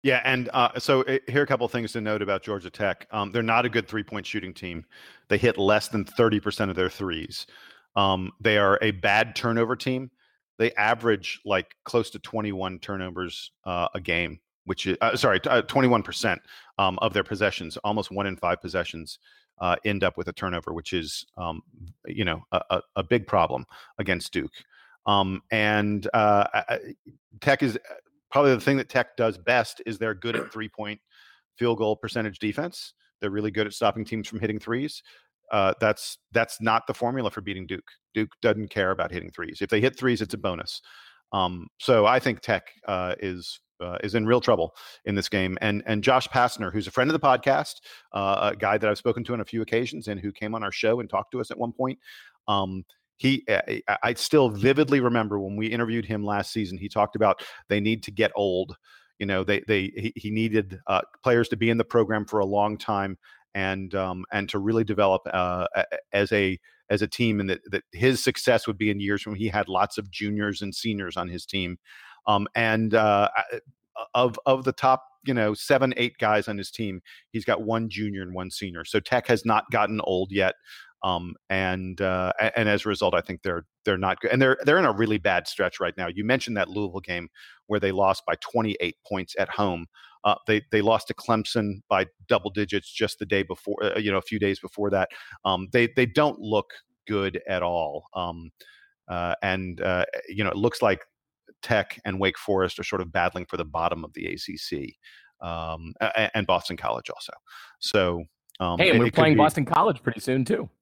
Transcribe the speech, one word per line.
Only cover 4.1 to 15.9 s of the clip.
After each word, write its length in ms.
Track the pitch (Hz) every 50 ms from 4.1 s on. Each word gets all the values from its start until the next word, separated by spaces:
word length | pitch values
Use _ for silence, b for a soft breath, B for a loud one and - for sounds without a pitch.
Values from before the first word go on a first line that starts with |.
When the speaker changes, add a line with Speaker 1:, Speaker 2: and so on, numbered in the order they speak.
| 110 101 92
Speaker 1:
shooting 260 | - - 107 90 92
team. 320 | 87 - - 90 85 82 - b b b b b b b b b
They 100 | 107 101
hit 180 | - 120 110
less 320 | - 98 98 107 104 - -
than 160 | - 107 98
thirty 360 | - - - 117 113 104 104
percent 300 | - 107 - - 110 98
of 60 | 92
their 140 | 87 92 92
threes. 560 | - - 101 92 82 80 76 - - - - b b b b b b b b b _
Um, 360 | 101 101 98 95 92 92 92 - _
they 200 | 107 113 107 104
are 200 | 101 95 98 -
a 80 | - 107
bad 440 | 104 92 85 101 101 107 113 117 107
turnover 420 | - - 120 113 117 117 113 127
team. 340 | 123 - 135 127 127 131 127 _ _ _ _ _ _ _ _ _ -
They 140 | 110 120
average, 680 | - - 104 107 120 117 117 120 107 98 92 - - - _
like, 280 | 104 101 92 90 _ - _ _
close 260 | - - 120 110 -
to 80 | - 107
twenty-one 600 | - - - 110 107 104 98 95 95 92 92 87
turnovers, 720 | - - 101 95 92 92 87 90 92 85 - - - - _ _ _
uh, 240 | 95 90 87 87 - -
a 60 | 98
game, 400 | 87 - 85 85 87 78 78 - _ _ _ _ _
which 220 | - 92 - -
is, 120 | 95 90 -
uh, 160 | - 113 117
sorry, 240 | 123 - 123 98 95
t-, 80 | - 147
uh, 140 | 139 120
twenty-one 400 | 110 - - 143 131 123